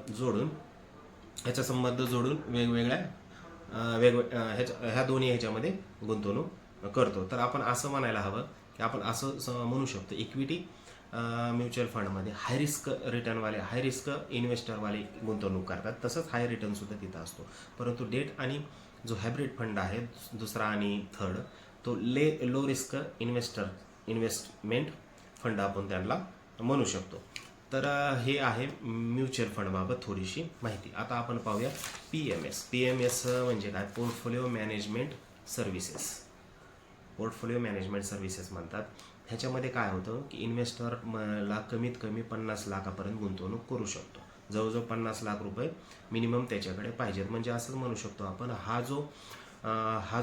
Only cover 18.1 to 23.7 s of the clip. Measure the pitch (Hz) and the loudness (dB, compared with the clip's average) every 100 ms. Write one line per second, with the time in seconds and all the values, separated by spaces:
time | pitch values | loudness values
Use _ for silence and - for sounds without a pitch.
18.1 | 120 143 - 131 143 147 - - - 113 | -2 -2 -2 -2 -2 -6 -12 -20 -12 -6
19.1 | 110 113 131 139 - 113 101 92 110 120 | -2 0 0 -2 -2 -2 0 0 0 -4
20.1 | - - 110 107 113 107 104 101 101 95 | -8 -10 -6 -4 0 2 4 2 2 -2
21.1 | - 95 92 - - - - - 110 117 | -2 -2 -2 -4 -12 -20 -8 -2 0 2
22.1 | 131 151 156 127 131 139 131 - 139 156 | 6 6 6 2 2 2 2 0 -4 -4
23.1 | - 117 123 117 - 95 | -4 0 0 0 -2 -2